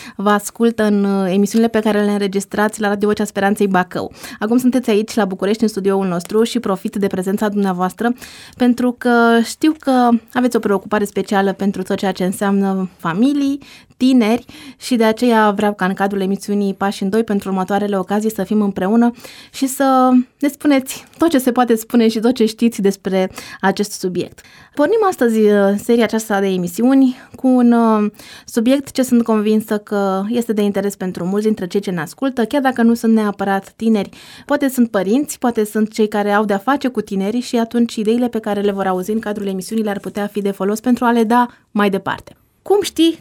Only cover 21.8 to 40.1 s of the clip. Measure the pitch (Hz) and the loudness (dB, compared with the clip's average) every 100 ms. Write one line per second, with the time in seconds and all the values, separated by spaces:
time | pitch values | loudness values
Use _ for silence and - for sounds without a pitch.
21.8 | - 240 226 226 226 254 214 - 233 - | 0 2 2 2 0 2 -2 0 -2 0
22.8 | 196 190 196 190 185 - - - 190 190 | -2 -2 -4 -2 -2 -6 -18 -4 -2 0
23.8 | 202 - 185 175 - - - - - - | -4 -6 -6 -6 -8 -12 -20 -20 -10 -2
24.8 | 302 453 403 - 240 220 208 208 196 202 | 0 2 0 2 2 4 4 4 2 0
25.8 | - 240 214 226 220 196 196 185 175 196 | 2 2 2 -2 -2 -2 0 -2 -4 0
26.8 | 247 269 262 254 - - 262 254 240 233 | 2 4 4 0 -12 -4 0 4 4 4
27.8 | 226 214 208 - - - - 240 226 277 | 4 2 0 -6 -18 -20 -6 -2 0 0
28.8 | 277 - 254 233 233 214 208 214 214 208 | 0 -4 2 2 2 0 2 0 0 -6
29.8 | 208 208 196 190 202 240 233 208 202 196 | -4 -2 0 -2 -2 -2 -2 0 0 0
30.8 | 202 202 185 180 175 202 220 220 180 202 | -4 -4 -8 -6 -4 -2 0 -2 -2 -4
31.8 | 202 180 156 - 269 254 220 285 262 247 | -4 -6 -6 -6 -4 -2 -2 0 0 2
32.8 | 233 233 226 220 208 202 196 196 196 - | 2 2 2 2 0 -2 -2 -2 -4 -4
33.8 | 226 220 185 - - - - 285 277 262 | 0 0 -2 -10 -20 -18 -4 -2 0 0
34.8 | 233 202 185 247 302 - 247 240 208 214 | 0 0 0 0 -2 -4 -2 -2 -2 -2
35.8 | 214 - 214 208 208 208 214 196 226 277 | -2 0 0 0 0 0 0 -2 0 -2
36.8 | 262 254 208 196 196 240 240 240 226 240 | -2 -4 -4 -4 -2 -4 -2 -2 0 0
37.8 | 233 - 214 240 247 226 220 202 202 196 | -2 -2 0 0 0 -2 -4 -2 0 0
38.8 | 190 185 185 220 208 208 196 190 180 220 | -2 -2 -2 -4 -4 -4 -4 -6 -4 -4
39.8 | 214 202 190 | -2 -4 -6